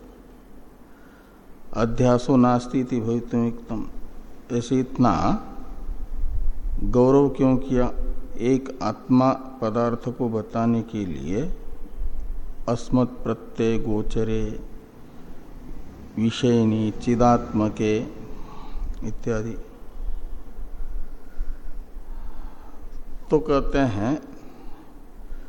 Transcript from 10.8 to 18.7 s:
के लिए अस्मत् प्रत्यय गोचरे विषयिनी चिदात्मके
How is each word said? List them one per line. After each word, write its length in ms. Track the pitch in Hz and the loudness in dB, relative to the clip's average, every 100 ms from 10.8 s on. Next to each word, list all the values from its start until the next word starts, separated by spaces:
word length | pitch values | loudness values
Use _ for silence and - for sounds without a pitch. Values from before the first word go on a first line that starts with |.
के 220 | 104 107 92 | 0 -4 -4
लिए 360 | 71 71 104 170 - - - - - - - - - - - - | -4 -2 -2 0 -2 -2 -4 -4 0 2 2 0 -2 -2 -2 -2
अस्मत् 540 | 120 - 127 123 - | -2 2 2 2 -2
प्रत्यय 540 | - 110 - - 113 113 | -4 -4 -6 -2 2 2
गोचरे 640 | 107 107 107 117 110 110 107 123 - - - - - - - - - - - - - - - 104 | 2 2 2 2 2 0 -2 -4 -10 -12 -16 -20 -18 -16 -12 -12 -12 -14 -10 -8 -8 -12 -10 0
विषयिनी 720 | 113 - 123 117 110 107 107 | 0 2 4 4 4 2 0
चिदात्मके 1080 | - 120 120 120 120 - 110 107 104 107 107 - - - - - - - | -2 0 4 6 6 2 0 0 0 0 0 -2 -10 -10 -8 -8 -8 -6